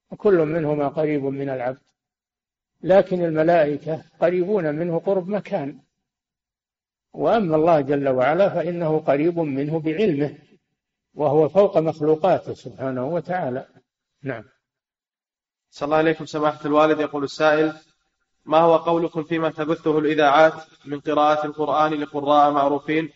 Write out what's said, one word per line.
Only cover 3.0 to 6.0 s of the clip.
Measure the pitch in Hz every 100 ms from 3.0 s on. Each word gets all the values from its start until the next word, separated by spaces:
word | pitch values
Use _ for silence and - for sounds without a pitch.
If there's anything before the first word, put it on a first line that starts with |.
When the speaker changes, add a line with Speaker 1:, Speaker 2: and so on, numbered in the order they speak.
| 190 180
Speaker 1:
الملائكة | 170 156 160 175 147 143 156 160 - -
قريبون | 175 180 180 208 156
منه | 147 175 165
قرب | 196 196 175
مكان، | 202 - 196 139 - _ _